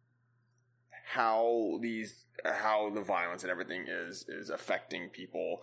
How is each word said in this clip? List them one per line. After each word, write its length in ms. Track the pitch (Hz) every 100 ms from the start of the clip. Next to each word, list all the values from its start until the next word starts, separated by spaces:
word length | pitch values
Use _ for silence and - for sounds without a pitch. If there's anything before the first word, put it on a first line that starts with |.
| _ _ _ _ _ _ _ _ _ - -
how 680 | - 113 113 117 117 101 78
these, 440 | 117 110 101 - - -
how 460 | 78 - 110 107 104
the 120 | 104
violence 420 | 98 90 87 87
and 80 | 92
everything 340 | 87 92 92 78
is, 380 | 87 85 - -
is 220 | 78 -
affecting 600 | 76 - 90 - - 85
people, 520 | 85 - 85 85 85